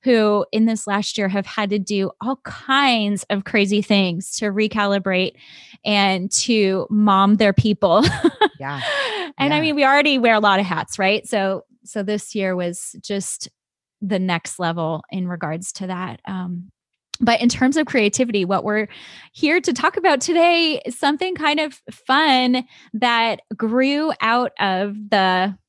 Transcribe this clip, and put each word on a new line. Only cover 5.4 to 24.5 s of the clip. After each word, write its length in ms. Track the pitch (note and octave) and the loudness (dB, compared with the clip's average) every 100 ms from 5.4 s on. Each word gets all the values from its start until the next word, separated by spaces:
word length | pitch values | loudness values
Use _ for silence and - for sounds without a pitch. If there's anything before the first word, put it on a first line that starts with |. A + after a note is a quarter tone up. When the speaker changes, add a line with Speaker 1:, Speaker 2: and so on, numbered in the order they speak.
| - - - - | -20 -20 -20 -12
Speaker 1:
and 480 | - G#3 G3 F#3+ F#3 | -2 2 2 0 -2
to 540 | - - A3+ F#3+ F#3+ - | -4 0 2 2 0 -2
mom 460 | G#3 G#3 F#3+ G3 G#3 | 2 4 4 4 6
their 160 | G#3 | 4
people. 520 | G3 G#3+ G#3 F#3+ F3 D#4 | 4 2 2 4 4 4
<laughs> 60 | - E4 - G#4+ - | 2 0 2 -2 0
Speaker 2:
Yeah. 240 | C3+ - E5 C#5+ C5 G#4+ F4 - | -10 -6 -4 -4 -4 -6 -8 -4
Speaker 1:
And 160 | C#4 | 0
I 20 | D4+ | 0
Speaker 2:
Yeah. 60 | |
Speaker 1:
mean, 120 | D#4+ | 0
we 120 | D4 C4+ | 2 4
already 320 | C#4+ D4 C4+ | 4 2 2
wear 160 | A#3 | 4
a 40 | G#3+ | 4
lot 200 | G#3+ F#3+ | 4 2
of 60 | F#3+ | 0
hats, 320 | E3+ - - | -4 -6 -2
right? 280 | F#3+ G#3+ - | 0 0 -2
So, 380 | G#3+ G3 F#3+ - _ | -2 -2 -4 -8 _
so 200 | - A3 | -12 -8
this 320 | G3 G#3 - | -4 -6 -6
year 200 | A3 F#3+ | -4 -2
was 400 | F3+ F3 F3 - - | -2 -4 -6 -12 -16
just 480 | - G3+ - - - _ _ _ _ _ | -8 -6 -6 -10 -14 _ _ _ _ _
the 160 | G3+ G3 | -4 -2
next 400 | F#3 E3+ - - | -2 -4 -6 -6
level 440 | F3 E3 D#3+ D#3+ - | -4 -4 -4 -6 -8
in 160 | F#3+ F3+ | -8 -6
regards 440 | F3 E3 D#3+ F#3 | -6 -6 -8 -10
to 120 | - F#3 | -12 -10
that. 340 | F3+ F#3 - - | -8 -10 -12 -12
Um, 440 | F#3+ F3+ F3 F#3 _ _ _ _ - | -10 -8 -10 -12 _ _ _ _ -2
but 180 | A#3 A#3 | 2 4
in 80 | A#3+ | 2
terms 300 | - C4 D4 | 2 2 2
of 80 | D4+ | 0
creativity, 580 | C4+ G#3 - B3 G#3 | 2 0 0 -2 0
what 200 | F3+ F#3+ | 0 -2
we're 240 | - G#3 G#3 - - - - | -2 -2 -4 -10 -20 -20 -20
here 300 | - D4+ E4+ | -2 0 2
to 100 | D4 | 0
talk 240 | B3 E4 - | 0 -2 0
about 240 | F4 C#4+ | 2 2
today 640 | - E4+ E4+ E4+ E4 D4+ | 0 2 4 4 0 -2
is 140 | - - | -8 -2
something 360 | D4 D4 F#4 F4 | -2 0 -4 -2
kind 220 | D4+ D4 | -2 -2
of 220 | D4+ - - | -4 -8 -20
fun 760 | - - C4+ D#4 C4 B3+ B3+ B3 - - | -20 0 2 4 2 2 0 -2 -18 -12
that 480 | A3 B3 A#3 A3+ G3 _ G#3 | -2 2 2 0 -2 _ -6
grew 560 | A3+ A#3+ C4 C#4+ D#4 - | -2 2 2 2 -2 -2
out 320 | A3 A#3+ B3 | 0 0 -2